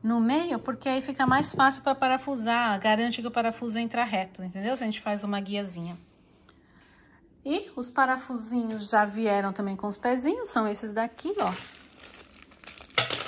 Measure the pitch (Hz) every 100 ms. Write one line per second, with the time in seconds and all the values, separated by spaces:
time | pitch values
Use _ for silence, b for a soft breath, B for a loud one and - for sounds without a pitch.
0 | 226 233 226 294 339 233 - 247 269 262
1 | 269 262 262 262 294 - 269 269 - 269
2 | 262 262 277 262 226 233 233 196 214 214
3 | 240 233 233 240 226 233 240 220 233 233
4 | 233 202 185 185 185 190 208 254 226 214
5 | 214 208 208 202 196 202 202 175 170 175
6 | - b b b b b b b b b
7 | b b _ _ 269 349 403 - 240 -
8 | 262 254 - 240 220 247 226 220 208 220
9 | 208 208 220 202 196 190 202 190 214 196
10 | 247 254 269 466 453 240 214 208 220 208
11 | 233 - 320 403 185 180 - - - -
12 | - - - - - - - - - -
13 | - -